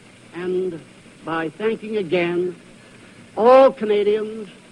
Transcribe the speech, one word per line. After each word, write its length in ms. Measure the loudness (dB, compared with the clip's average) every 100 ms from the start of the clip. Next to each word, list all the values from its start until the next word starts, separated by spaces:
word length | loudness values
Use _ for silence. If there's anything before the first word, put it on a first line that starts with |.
| -20 -20 -20 -10
and 440 | -6 -4 -6 -8 -16 -20 -20 -16 -8
by 240 | -6 -6
thanking 480 | -6 -6 -6 -6 -6
again 580 | -2 -2 0 -2 -4 -8 -18 -20 -20 -20 -20 -20 -12 0
all 360 | 6 8 6
Canadians 800 | 4 -2 0 0 -2 -4 -12 -16 -20 -20